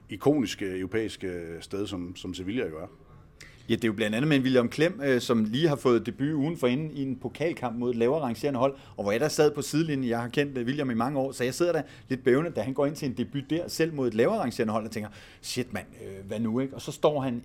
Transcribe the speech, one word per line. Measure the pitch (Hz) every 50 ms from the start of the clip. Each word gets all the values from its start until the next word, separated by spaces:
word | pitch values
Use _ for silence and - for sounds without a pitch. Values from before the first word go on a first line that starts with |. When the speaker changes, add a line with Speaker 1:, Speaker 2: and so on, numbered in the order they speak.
| - -
Speaker 1:
ikonisk, | 113 95 - 135 151 147 110 95 - -
øh, | 104 95 92 92
europæisk, | 95 90 - 113 110 98 - - 98
øh, | 92 90 87 85 82 85 80
sted, | 78 - 98 98 104
som, | 95 101 90 87 90 92
som | - - 92 85
Sevilla | 90 90 95 110 127 110 82
jo | 78
er. | 78 87 - - - - - - - - - - - - - - - - -
Speaker 2:
Ja, | 113
det | 113 117
er |
jo | 113 104
blandt | 107 107 104 110
andet | 117 139 156
med | 147
en | 135 123
William | 131 127 123 117 113
Klem, | - 139 156 175 185 135 139
øh, | 139 127 120
som | 120 - 120 113 110
lige | 107 113 139 165
har | 160 143
fået | 120 - 131 120 110 101
debut | 120 - - 139 151 160
ugen | 143 135 160 175
forinden | - 131 123 123 147 160 156
i | - 143 135
en | 135 123
pokalkamp | - - 120 - - 151 170 147 - 127 120 113
mod | 120 120 123
et | 120
lavere | 113 117 120 151 160
rangerende | 143 120 113 - 143 143 135 117
hold, | 127 139 139 - - - -
og | - 101
hvor | 101
jeg | 104 123
der | 147
sad | 151 - - 151 147
på | 147 143
sidelinjen, | 135 - - 151 165 160 143 135 131 117
jeg | 117 117
har | 120
kendt, | 117 - 147 143 143 131
øh, | 127 117
William | 123 143 147 139 131
i | 117
mange | 110 117 135 151 135
år, | 131 139
så | 123 - 120
jeg | 127 131
sidder | - 170 175
der | 165 156 139 - - - - -
lidt | 131 127 -
bævende, | 123 123 139 165 170
da | 135 117
han | 104 131 135
går | 147 143
ind | 143 147
til | - 156
en | 131 117
debut | 123 117 104 - 143 131 -
der, | 151 170 -
selv | 107 - - 160 165 156
mod | 139 131
et | 120 107
lavere | 110 123 180 220 214
rangerende | 151 120 107 - 113 107 107
hold, | 110 107
og | 110
tænker, | - 110 107 104 - - - - - -
"Shit | - - - 127 120 - 101
mand, | 92 85 - - - -
øh, | 98 98 95 98
hvad | 98 107 110
nu, | 117 110 113 127
ikke?" | 135 135 -
Og | -
så | - 156
står | 143 - - 156 151 139
han, | 131 131 120 120